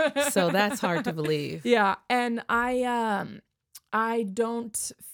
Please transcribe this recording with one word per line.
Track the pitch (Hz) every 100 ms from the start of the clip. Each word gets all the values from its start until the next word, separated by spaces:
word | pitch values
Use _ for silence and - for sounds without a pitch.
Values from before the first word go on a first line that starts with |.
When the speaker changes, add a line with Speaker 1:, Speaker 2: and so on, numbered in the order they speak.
| 311 277 285
Speaker 1:
So | 208 175
that's | 180 208 269
hard | 196 170 196
to |
believe. | 160 151 156 143 165 233
Speaker 2:
Yeah. | 233 202 - -
And | 247 240 233 -
I, | 233 240 254
um, | 247 240 226 196 175 - - _ _ - _
I | 214 226 233
don't | 220 190 226 233 233 - - - -